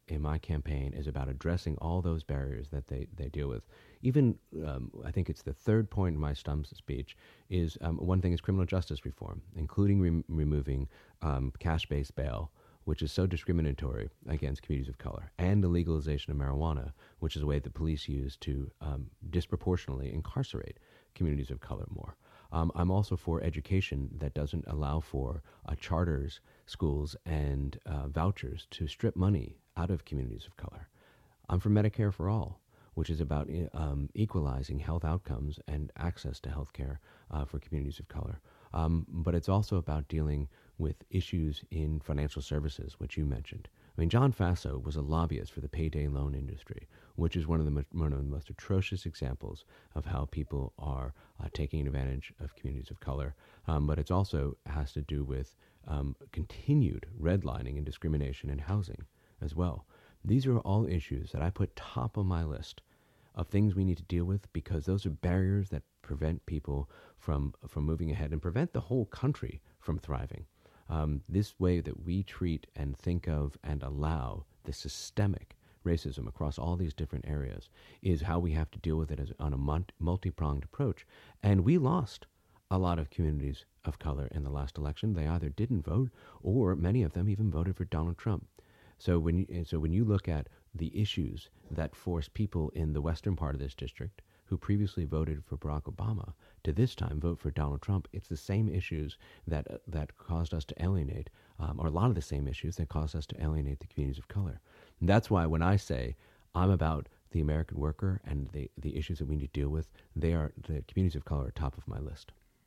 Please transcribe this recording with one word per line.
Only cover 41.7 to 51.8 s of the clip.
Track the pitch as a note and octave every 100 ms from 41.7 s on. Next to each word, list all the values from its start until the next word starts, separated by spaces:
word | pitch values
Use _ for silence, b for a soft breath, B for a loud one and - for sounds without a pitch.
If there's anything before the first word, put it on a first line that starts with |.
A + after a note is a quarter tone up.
in | D#2+ D2+ D#2
financial | - C#2+ D2 -
services, | C#2 D2 D2+ - - -
which | - -
you | D2
mentioned. | B1 D2 - - b b b
I |
mean, | E2
John | A#2 C3+
Faso | A2+ F2+ F2 C#2 C2+
was | D2 D2+
a |
lobbyist | C#2+ D#2+ E2 C#2+ -
for | -
the | D2
payday | - D#2+ D2+ C#2+
loan | C#2 C#2+
industry, | C2+ C2+ - - - - b b b
which | E2 F2
is | D#2
one | E2
of | D2+
the |
mo-, | C#2+ C#2
one | E2 D#2
of | C#2
the |
most | C#2 C#2+ -
atrocious | C#2+ - F#2+ F#2+ F#2
examples | E2 - C2 B1+ G#1+ - - b b
of | D2+ D2
how | C#2+ C#2+
people | - C#2+ C#2+ C2 -
are, | C#2+ C2 B1+ - b b
uh, | D2+
taking | - C#2+ D#2+